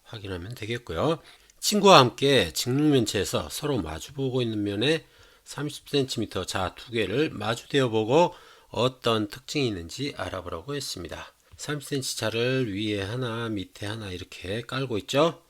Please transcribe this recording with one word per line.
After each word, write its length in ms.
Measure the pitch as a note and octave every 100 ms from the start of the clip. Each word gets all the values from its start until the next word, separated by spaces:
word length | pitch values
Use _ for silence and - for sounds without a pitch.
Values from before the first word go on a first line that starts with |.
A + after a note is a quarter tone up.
확인하면 520 | - A2+ G2 F2+ F#2
되겠고요. 680 | B2 G#2+ A#2 - E2 C3 E3 - - _ -
친구와 400 | - G#3 G3 D#3+
함께 540 | B2+ - C#3 B2+ E2+
직육면체에서 960 | - B2 C3+ D3+ C#3 G#2+ G#2 F2 A2 E2
서로 280 | - D3 B2+
마주보고 580 | D#2 D#2+ - C3+ C3+ B2+
있는 220 | A#2 G#2+
면에 420 | G2+ G2+ C3 D#3+ - _ - _
삼십 460 | - - D3 - -
센티미터 560 | C#3+ C3 - G#2 G2
자 300 | F#2 G2+ F2+ -
두 160 | -
개를 380 | A#2 F#2 A#2+ D#3
마주대어 580 | - G#2 A#2 - C#3+ B2+
보고 460 | A2 A2 D3 E3+ - - - _
어떤 580 | - B2+ C3 A#2+ A2 G#2
특징이 400 | - - D3+ B2
있는지 480 | F#2 E2 - C#3 -
알아보라고 600 | F#2 F#2 E2+ E2+ C3 C#3+
했습니다. 580 | C3 - D#2+ D#2+ - _ _ -
삼십 320 | - D3 -
센티미터 260 | C#3+ B2+
자를 580 | - A2 A2+ B2 C3 A#2
위에 300 | G2 A2 G#2
하나, 460 | G2 B2+ B2 A2+ A#2
밑에 380 | G2+ F#2 - G#2
하나 260 | A2+ G2+
이렇게 480 | F2+ F#2 - F2 A2
깔고 340 | - D#3 C3 G#2
있죠. 440 | - C3+ E3 C3+